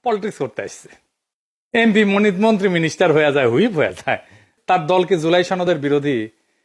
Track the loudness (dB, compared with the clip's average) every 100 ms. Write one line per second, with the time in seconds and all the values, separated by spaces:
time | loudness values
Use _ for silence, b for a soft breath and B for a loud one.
0 | -6 -4 -6 -8 -8 -8 -14 -16 -20 -20
1 | _ _ _ _ _ _ _ 0 2 2
2 | 2 2 0 2 0 2 0 0 -2 0
3 | 2 4 2 2 2 2 0 0 -2 -2
4 | -6 -6 b b b b -2 -2 2 0
5 | 0 -2 2 0 0 -2 -2 -2 0 -2
6 | 0 -4 -6 -12 _ _